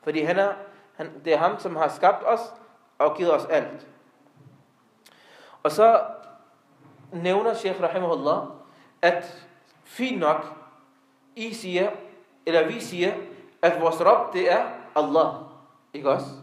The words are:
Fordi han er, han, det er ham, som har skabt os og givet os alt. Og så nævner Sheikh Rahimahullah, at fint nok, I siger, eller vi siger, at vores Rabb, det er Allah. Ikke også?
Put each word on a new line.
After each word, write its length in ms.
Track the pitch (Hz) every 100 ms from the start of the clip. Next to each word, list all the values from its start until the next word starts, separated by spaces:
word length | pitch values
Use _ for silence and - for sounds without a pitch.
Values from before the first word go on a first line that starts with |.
| -
Fordi 140 | 156
han 160 | 156 180
er, 140 | 196 - - - _ _
han, 160 | 160 147 151
det 80 |
er 40 | 151
ham, 220 | 170 202
som 160 | 190 160
har 120 | 156
skabt 360 | - 175 202 -
os 280 | 226 - - - _ _ _
og 180 | 147 147
givet 160 | 175
os 120 | 147 -
alt. 420 | 156 - - - - _ _ _ _ - _ _ _ _ _ _ _ _ - - -
Og 80 | 151
så 300 | 151 226 226 - - - - _ _ _ _ - - -
nævner 400 | 170 175 190 226
Sheikh 280 | 220 190 180
Rahimahullah, 540 | 170 185 180 156 139 180 - - - _ _ _
at 460 | 170 - - - - _ _ _
fint 360 | - - 254 208
nok, 260 | 156 196 - - - _ _ _ _ _ _ -
I 180 | 226
siger, 360 | 226 185 175 202 - - - _ _ -
eller 220 | 165 160
vi 120 | 240
siger, 340 | - 180 180 - - - - _
at 200 | 170 165
vores 200 | 165 156
Rabb, 320 | 175 240 -
det 180 | 180 180
er 140 | 196 - - - -
Allah. 380 | 147 151 151 - - - _ _ _
Ikke 160 | 147 139
også? 200 | 139 135 -